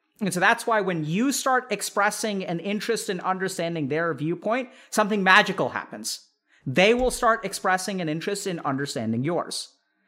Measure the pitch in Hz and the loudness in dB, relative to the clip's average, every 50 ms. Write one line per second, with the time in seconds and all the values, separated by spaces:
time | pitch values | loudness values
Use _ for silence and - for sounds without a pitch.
0 | _ _ _ _ 220 185 151 175 180 202 233 226 - - 226 214 196 180 180 165 | _ _ _ _ -4 -4 0 2 4 4 4 4 2 0 0 2 2 0 0 -2
1 | 156 147 160 196 240 285 262 - - 277 262 254 240 240 214 202 - - - 214 | -2 0 0 0 2 0 0 0 0 2 2 0 0 -2 -4 -4 -4 -2 0 2
2 | 196 - 302 - - 220 202 196 190 - 175 170 160 196 202 208 - - 226 214 | 2 2 2 0 -2 -4 -2 -4 -4 -4 -4 -4 -4 -4 -4 -2 -2 -2 -2 -2
3 | - - 196 180 - 180 185 185 190 185 185 - 170 165 170 165 147 127 143 156 | -2 -4 -6 -4 -2 -2 -2 -2 -2 -4 -4 -4 -4 -4 -2 -4 -2 -2 -2 0
4 | 170 170 156 127 147 156 175 175 - 202 220 262 262 247 - - - - - - | 0 -2 -2 -2 -2 -4 -4 -4 -2 -2 -2 -2 -2 -6 -12 -20 -16 -4 0 0
5 | 214 196 220 208 190 190 185 208 208 - 185 - 147 120 - 107 - - - 110 | 0 2 0 2 6 8 8 8 8 6 2 -2 -2 -2 -2 -6 -8 -8 -12 -10
6 | 107 - - - - _ _ _ _ _ _ _ _ 143 127 175 185 208 233 247 | -8 -8 -8 -10 -12 _ _ _ _ _ _ _ _ -2 2 4 6 6 6 4
7 | 254 247 - - - 233 226 220 - 196 190 - - 196 185 185 - - 202 185 | 2 0 0 2 2 2 2 2 0 -6 -8 -4 0 0 0 0 0 -4 -4 -4
8 | 175 156 151 165 156 - 202 202 - 196 175 165 - 143 135 135 143 139 - 135 | -2 -2 -4 -4 -4 -4 -4 -4 -4 -4 -6 -4 -2 -2 -2 -2 -2 -4 -4 -4
9 | 113 110 113 117 127 156 170 156 - - - - - - _ _ _ _ _ _ | -2 -2 0 0 0 0 0 -2 -2 -4 -6 -10 -10 -12 _ _ _ _ _ _
10 | _ | _